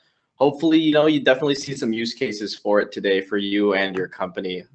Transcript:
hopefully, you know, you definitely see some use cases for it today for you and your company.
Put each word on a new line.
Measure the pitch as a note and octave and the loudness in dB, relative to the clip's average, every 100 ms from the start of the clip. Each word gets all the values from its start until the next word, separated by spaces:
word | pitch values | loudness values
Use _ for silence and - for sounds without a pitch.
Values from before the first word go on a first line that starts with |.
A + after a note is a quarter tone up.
| _ _ _ | _ _ _
hopefully, | - C3+ D3 E3 D#3+ | 0 0 2 2 4
you | D#3 | 4
know, | D3+ D#3 | 4 4
you | D3+ | 4
definitely | B2+ C3 D3 C#3 | 2 2 0 -2
see | - C3+ | -6 -6
some | A#2+ | -4
use | A2 A#2 - | -4 -4 -4
cases | G#2+ G#2 G2+ | -6 -4 -8
for | - G#2 G#2 | -6 0 2
it | - | 0
today | A2 G2 F#2+ | -2 0 0
for | F#2+ G2+ | 0 -4
you | G2+ G2+ G#2 F#2+ | 0 0 2 2
and | G2 F#2 | 0 -4
your | F2+ | -6
company. | - F#2 G2+ F#2 F2+ - | -6 -8 -6 -8 -8 -12